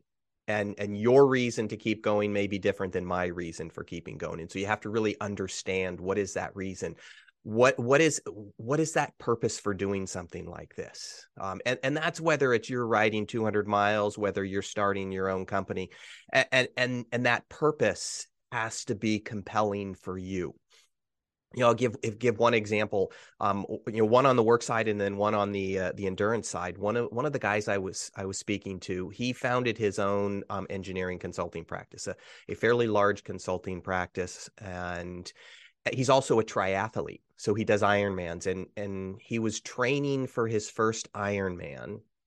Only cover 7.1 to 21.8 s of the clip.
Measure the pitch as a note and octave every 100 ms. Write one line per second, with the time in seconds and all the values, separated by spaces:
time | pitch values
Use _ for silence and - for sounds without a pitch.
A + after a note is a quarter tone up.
7.1 | - _ _ - A2 B2 C3+ A#2+ C#3 D#3+
8.1 | - - G2+ G#2 - A2+ D3+ D#3 E3 C#3+
9.1 | - - A#2 A2+ - - F#2+ G2 G2+ F#2+
10.1 | F#2 F2 F2 E2+ E2 D#2 - - - -
11.1 | - - - F#2+ F#2+ A#2+ B2+ C3+ D3 D#3+
12.1 | E3 D#3+ D3 C#3 A#2 - B2+ A#2 A2 A2
13.1 | G#2+ G#2 A#2+ A2 G#2 G2+ G2+ G2+ G#2+ G#2
14.1 | G#2 G2+ F#2+ G2 F#2+ - - G2+ G2 F#2+
15.1 | F#2+ F#2+ F#2+ F#2+ G2 G2 F#2 F#2 - -
16.1 | - - C3+ - C3 B2+ - B2+ B2 A#2
17.1 | B2 B2 A#2+ - - D3+ D3+ A2 F2+ -
18.1 | - - _ _ A#2+ A2+ - - A2 A2
19.1 | G#2+ G#2+ A2 F#2+ A2 G#2+ G2+ G2 F#2 -
20.1 | F#2+ F#2 F#2+ D#2+ - _ _ _ _ _
21.1 | _ _ _ _ - A#2+ A#2